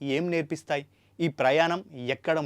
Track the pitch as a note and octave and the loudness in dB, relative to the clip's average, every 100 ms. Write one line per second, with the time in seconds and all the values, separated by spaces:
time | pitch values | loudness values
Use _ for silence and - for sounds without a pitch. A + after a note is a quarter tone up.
0 | C#3 C#3 F3+ E3+ D3+ D#3+ - D3 C#3+ _ | -2 -2 0 -2 -2 -6 -4 -4 -4 _
1 | _ - E3 - C3 D3 E3 F3 - C#3 | _ -4 -4 2 4 4 4 0 -6 -8
2 | B2 C3+ - D#3+ | -6 -4 -2 -2